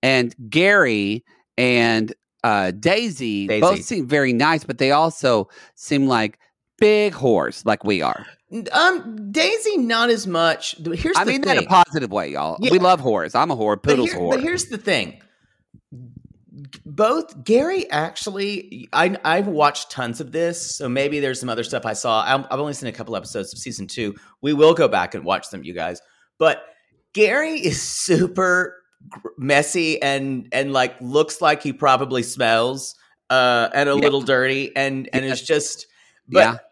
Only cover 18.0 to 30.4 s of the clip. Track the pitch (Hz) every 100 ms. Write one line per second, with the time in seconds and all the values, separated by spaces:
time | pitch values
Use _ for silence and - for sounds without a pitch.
18 | 160 - - 196 202 202 - - - 139
19 | 180 196 151 170 202 156 147 143 - -
20 | 120 117 139 151 170 170 - - 135 127
21 | 139 147 139 127 127 113 117 120 113 104
22 | 123 110 104 135 135 135 147 139 127 -
23 | 113 104 - 113 95 - - 113 95 -
24 | 107 101 - _ 143 147 156 165 139 104
25 | 87 104 78 95 - 98 73 87 82 90
26 | _ _ _ _ 160 - - _ _ _
27 | _ - 214 254 311 311 185 127 - -
28 | - 170 180 180 185 180 180 - _ _
29 | - - - - 135 143 147 185 160 156
30 | 139 139 135 127